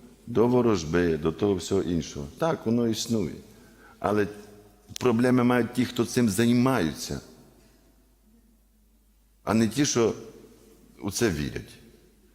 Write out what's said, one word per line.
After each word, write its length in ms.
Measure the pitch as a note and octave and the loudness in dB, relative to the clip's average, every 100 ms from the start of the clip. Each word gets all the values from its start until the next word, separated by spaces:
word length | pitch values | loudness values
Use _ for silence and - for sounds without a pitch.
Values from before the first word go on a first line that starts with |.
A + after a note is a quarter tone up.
| - - - | -20 -20 -4
До 220 | A#2 A#2+ | 2 4
ворожби, 680 | B2 A#2 G2 D#2 F2 F2 D#2+ | 4 2 0 0 2 2 0
до 160 | D#2+ | -2
того 220 | D#2+ G#2 | 0 0
всього 280 | F#2 - G2 | 0 -2 -2
іншого. 440 | F2 E2+ - D2 C#2+ - | 0 -2 -4 -10 -12 -4
Так, 280 | E3 - A2+ | -4 -2 -2
воно 220 | A#2 A#2 | 0 0
існує. 460 | G#2+ - A2+ D#2 - - - - - - - | -2 -2 -2 -4 -8 -18 -20 -20 -20 -20 -6
Але 280 | - G#2 G2+ - - - - _ - - | -2 0 -2 -4 -20 -20 -20 _ -18 -4
проблеми 440 | B2+ A2+ B2+ B2 | 0 2 4 4
мають 280 | A#2+ B2 A#2 | 4 2 0
ті, 120 | - | -2
хто 200 | A#2+ - | -2 -2
цим 240 | A2 B2+ A#2+ | -2 2 2
займаються, 920 | F#2+ A#2 A#2+ B2+ B2+ D#2+ C2+ - C#2 - - - _ _ _ _ _ _ _ _ _ _ _ _ _ _ _ _ _ _ _ | 2 2 4 2 2 0 -4 -8 -10 -10 -20 -20 _ _ _ _ _ _ _ _ _ _ _ _ _ _ _ _ _ _ _
а 100 | - | 0
не 140 | G#2+ A2+ | 2 2
ті, 160 | B2+ | 2
що 300 | C#3+ A#2+ A2 - - - - - - - - - | 0 2 2 0 -10 -20 -20 -20 -20 -20 -20 -12
у 80 | F2 | -8
це 200 | - A#2 | -2 0
вірять. 440 | D2+ C#2 A#1+ - - - - _ _ _ | 0 -4 -8 -14 -20 -20 -20 _ _ _